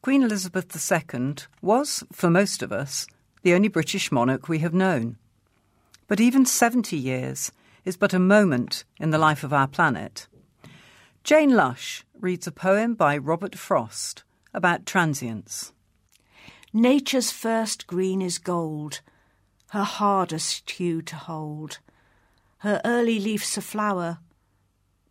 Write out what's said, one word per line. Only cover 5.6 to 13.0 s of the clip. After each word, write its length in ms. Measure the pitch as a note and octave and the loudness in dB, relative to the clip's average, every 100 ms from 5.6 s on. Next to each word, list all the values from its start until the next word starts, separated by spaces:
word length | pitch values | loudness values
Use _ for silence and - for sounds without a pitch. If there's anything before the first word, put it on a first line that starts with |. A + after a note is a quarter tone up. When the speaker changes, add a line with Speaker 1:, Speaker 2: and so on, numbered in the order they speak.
| _ _ _ _ _ | _ _ _ _ _
Speaker 1:
But 120 | G#3 | 2
even 260 | A#3+ C4+ | 4 6
seventy 520 | B3+ - A#3 B3 G#3 D#3+ | 4 4 2 2 -2 -4
years 540 | C3 B2+ C3 C3+ - _ _ _ | -2 -4 -6 -8 -10 _ _ _
is 140 | F#3 F3+ | -8 -2
but 160 | G3+ | 0
a 60 | F3+ | 2
moment 640 | F#3 G#3 G3 B2 - - - _ | 6 6 6 2 -2 -8 -12 _
in 100 | D#3 | 0
the 80 | D#3 | 4
life 260 | D#3 D3 | 2 2
of 100 | C#3+ | 0
our 140 | D3 C3+ | 0 0
planet. 600 | C#3 D#3+ F#2+ - - - _ _ _ - - - _ _ _ | 2 0 0 -8 -16 -20 _ _ _ -20 -20 -20 _ _ _
Jane 320 | - D4+ D4 | 2 4 6
Lush 500 | A#3 C3+ B2 - - _ - | 4 2 -2 -12 -12 _ -8
reads 260 | F#3 F3+ | -6 -4
a 60 | - | -8
poem 420 | - F#3+ G3 A#3 | -4 2 2 2
by 240 | A3+ | 2